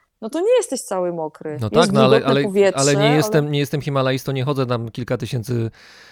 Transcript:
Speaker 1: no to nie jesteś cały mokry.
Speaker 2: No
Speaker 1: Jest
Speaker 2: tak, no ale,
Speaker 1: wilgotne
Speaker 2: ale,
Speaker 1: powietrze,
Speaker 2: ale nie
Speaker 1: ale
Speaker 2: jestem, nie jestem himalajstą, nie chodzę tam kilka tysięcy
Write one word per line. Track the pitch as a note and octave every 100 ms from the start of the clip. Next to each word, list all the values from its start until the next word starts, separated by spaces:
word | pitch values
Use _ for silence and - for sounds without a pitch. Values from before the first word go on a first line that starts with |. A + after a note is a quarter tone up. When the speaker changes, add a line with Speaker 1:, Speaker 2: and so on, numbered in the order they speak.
| _ -
Speaker 1:
no | A3
to | D#4
nie | G4+ B4
jesteś | - C4
cały | - F#3+ F3+
mokry. | E3+ D#3 - D#3 D3
Speaker 2:
No | G#2+
Speaker 1:
Jest | G#2 G#3
Speaker 2:
tak, |
no | C#3
ale, | C3 C3+
Speaker 1:
wilgotne | C3+
Speaker 2:
ale, | C#3
Speaker 1:
powietrze, | C#3+ G3 G3 F3+
Speaker 2:
ale | C#3 C#3+
nie | -
Speaker 1:
ale | D3+
Speaker 2:
jestem, | D3 D#3 D3
nie | D3
jestem | C#3+ D3+
himalajstą, | D3 C#3 C3 C3 -
nie | C3+
chodzę | B2+ C3+ B2
tam | A#2+ A#2
kilka | - B2 A#2+
tysięcy | A#2 B2 G#2+ A#2+ A2+ - - - -